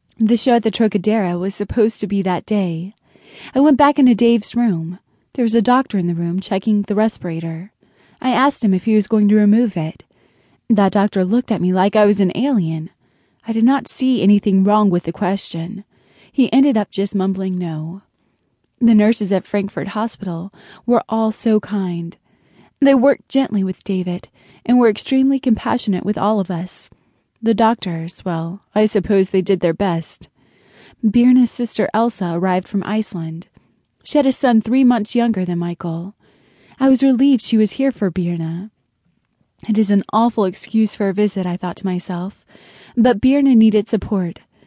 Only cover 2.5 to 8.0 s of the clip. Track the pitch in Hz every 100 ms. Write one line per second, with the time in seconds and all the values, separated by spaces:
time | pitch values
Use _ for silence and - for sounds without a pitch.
2.5 | 208 180 165 185 - _ _ _ - -
3.5 | 254 294 262 285 294 254 208 233 233 -
4.5 | 240 240 165 160 180 _ _ _ - 233
5.5 | 226 214 247 262 196 175 170 170 180 -
6.5 | - - 208 196 208 220 - 175 165 165
7.5 | 160 196 _ _ _